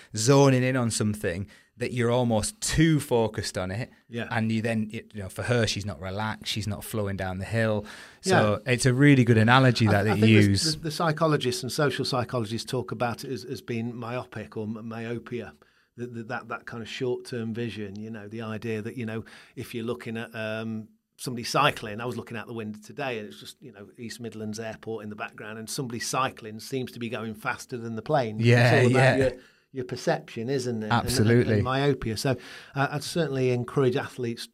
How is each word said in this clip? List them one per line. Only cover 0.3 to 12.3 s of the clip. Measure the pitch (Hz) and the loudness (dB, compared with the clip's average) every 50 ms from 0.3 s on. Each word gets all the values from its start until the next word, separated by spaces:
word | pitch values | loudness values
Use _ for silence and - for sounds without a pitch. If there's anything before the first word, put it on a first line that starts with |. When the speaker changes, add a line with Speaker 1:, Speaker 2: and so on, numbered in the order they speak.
| 143 139 139 139 131 127 127 | 6 8 8 6 6 4 2
Speaker 1:
in | 127 131 | 2 2
on | 135 120 113 | 0 0 0
something | 107 - 120 107 104 107 - 101 85 90 101 - - - _ _ _ | 0 0 0 0 0 -2 -2 -4 -2 -4 -6 -10 -12 -20 _ _ _
that | - 123 - - | -8 -6 -4 -2
you're | 123 117 117 | 0 0 2
almost | 120 127 127 117 113 107 101 - - - | 2 2 2 2 2 2 0 -2 -6 -6
too | - - - - 156 165 160 147 | -6 -2 2 4 6 6 4 2
focused | 135 - 123 117 113 107 - - 101 - - | 2 2 2 2 2 0 -2 -4 -6 -6 -4
on | 104 92 92 | -6 -6 -4
it. | 92 107 127 - - _ _ _ | -6 -6 -8 -10 -12 _ _ _
Speaker 2:
Yeah. | 110 117 113 - | -10 -10 -6 -4
Speaker 1:
And | - 117 113 110 110 | -2 0 0 0 0
you | 110 | 0
then, | 107 117 113 110 107 107 107 | 0 0 -2 -2 -2 -4 -6
you | 113 - - - | -12 -12 -12 -12
know, | 107 98 95 | -10 -10 -10
for | - - - | -8 -6 -2
her, | - 120 120 113 | 0 2 2 2
she's | 101 - 104 95 | 2 0 -2 -4
not | 104 92 71 | -6 -8 -8
relaxed, | 82 92 95 101 107 110 107 - - - - | -8 -8 -6 -4 -4 -4 -6 -6 -6 -6 -6
she's | 113 98 | -4 -4
not | 104 101 - - | -4 -6 -6 -8
flowing | - - 110 104 98 98 | -6 -4 -4 -2 -2 -2
down | 92 95 92 92 92 | -4 -4 -4 -4 -6
the | 98 | -6
hill. | - 104 113 113 110 107 104 104 - - - - - - - | -4 0 0 2 2 0 -2 -4 -6 -12 -18 -18 -20 -18 -8
So | - 185 - - 110 104 104 101 - | -2 2 4 4 6 4 2 2 0
Speaker 2:
Yeah. | - 123 | 0 0
Speaker 1:
it's | 120 - | 2 4
a | 135 123 | 4 4
really | 127 143 147 143 131 123 | 6 8 8 8 8 8
good | 120 120 110 | 8 8 6
analogy | 107 110 123 131 135 127 117 - 117 | 8 8 8 8 8 6 6 6 4
that, | 107 104 101 | 6 6 4
Speaker 2:
I, | 101 | 4
Speaker 1:
that | 110 | 2
Speaker 2:
I | 101 | 2
Speaker 1:
you | 101 107 113 110 104 101 | 4 6 8 8 10 8
Speaker 2:
think | 98 | 8
Speaker 1:
use. | 101 95 - 160 156 | 6 4 2 0 -2
Speaker 2:
the, | - | -2
the | - 165 | -4 -6
psychologists | 151 - 180 165 156 156 165 160 151 143 123 123 123 - - | -2 0 0 0 2 2 2 4 4 2 2 0 -2 -2 -4
and | 123 - | -6 -2
social | - 151 139 123 - 135 | 0 0 0 0 0 -2
psychologists | 127 - 127 120 - | -2 0 -2 -2 -2